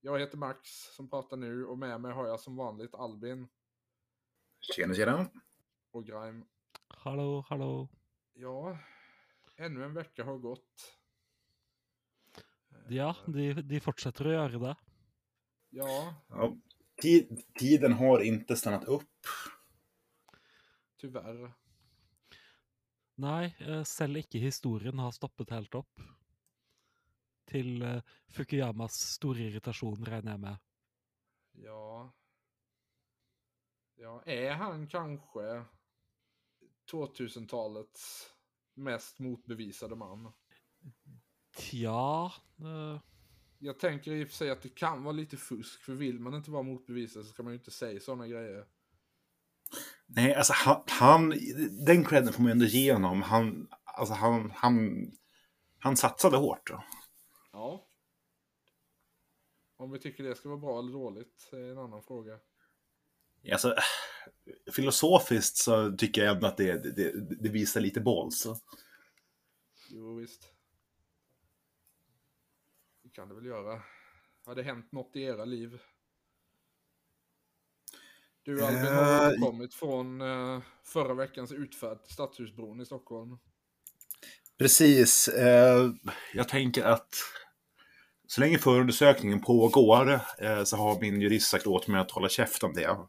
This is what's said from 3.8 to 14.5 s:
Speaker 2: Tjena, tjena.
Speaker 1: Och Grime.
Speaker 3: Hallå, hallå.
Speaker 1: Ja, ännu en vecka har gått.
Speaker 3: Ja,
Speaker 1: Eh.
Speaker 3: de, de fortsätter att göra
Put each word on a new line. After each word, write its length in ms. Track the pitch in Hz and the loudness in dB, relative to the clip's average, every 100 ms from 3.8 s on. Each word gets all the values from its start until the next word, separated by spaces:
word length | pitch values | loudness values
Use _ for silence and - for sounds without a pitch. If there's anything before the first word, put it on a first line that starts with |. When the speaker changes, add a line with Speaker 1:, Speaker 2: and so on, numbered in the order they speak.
| _ _ _ _ _ _ _ _ - - | _ _ _ _ _ _ _ _ -12 -6
Speaker 2:
Tjena, 180 | 90 | -4
tjena. 360 | 92 107 151 180 - _ _ _ _ _ | 0 0 0 -4 -10 _ _ _ _ _
Speaker 1:
Och 140 | 120 107 | -18 -16
Grime. 400 | 107 110 113 - _ _ - _ | -16 -16 -18 -20 _ _ -20 _
Speaker 3:
Hallå, 580 | - 139 139 143 143 139 | -16 -10 -6 -6 -8 -8
hallå. 400 | 143 135 131 131 _ _ _ _ | -8 -6 -8 -12 _ _ _ _
Speaker 1:
Ja, 440 | _ 127 131 165 170 - - _ _ _ _ _ _ | _ -16 -14 -14 -16 -20 -20 _ _ _ _ _ _
ännu 260 | 165 135 | -12 -10
en 100 | 139 | -10
vecka 300 | 151 - - | -12 -14 -12
har 140 | 123 135 | -12 -10
gått. 600 | 120 127 _ _ - _ _ _ _ _ _ _ _ _ _ _ _ _ _ - _ _ _ 110 110 | -12 -14 _ _ -20 _ _ _ _ _ _ _ _ _ _ _ _ _ _ -20 _ _ _ _ -10
Speaker 3:
Ja, 280 | 127 143 175 - | -6 -6 -8 -10
Speaker 1:
Eh. 60 | |
Speaker 3:
de, 200 | 143 143 | -6 -4
de 260 | 143 143 147 | -6 -6 -6
fortsätter 460 | - - 135 - 143 | -6 -6 -8 -6 -2
att 60 | |
göra 280 | 160 143 | -2 -2